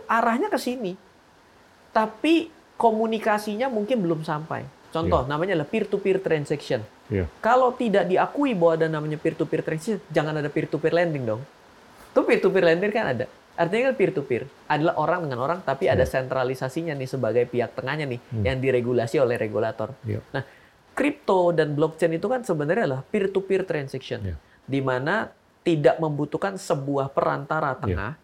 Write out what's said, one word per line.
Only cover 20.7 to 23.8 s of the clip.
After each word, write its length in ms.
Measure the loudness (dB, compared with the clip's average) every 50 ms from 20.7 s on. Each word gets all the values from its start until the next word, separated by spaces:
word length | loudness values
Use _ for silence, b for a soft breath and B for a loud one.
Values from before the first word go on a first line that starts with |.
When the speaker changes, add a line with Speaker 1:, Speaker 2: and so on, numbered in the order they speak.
| B B B _ -4
Speaker 1:
kripto 580 | -2 -2 0 -2 -2 0 2 2 4 4 4 4
dan 220 | 2 2 0 2
blockchain 380 | 0 0 0 0 0 0 0 0
itu 140 | 0 -2
kan 160 | -2 -2 -2 -2
sebenarnya 440 | -2 -2 -2 0 0 0 0 0
adalah 160 | -2 -2 -4 -6
peer-to-peer 580 | -4 -2 -2 -2 0 -2 -2 -2 0 0 0 0
transaction, 600 | -2 -4 -4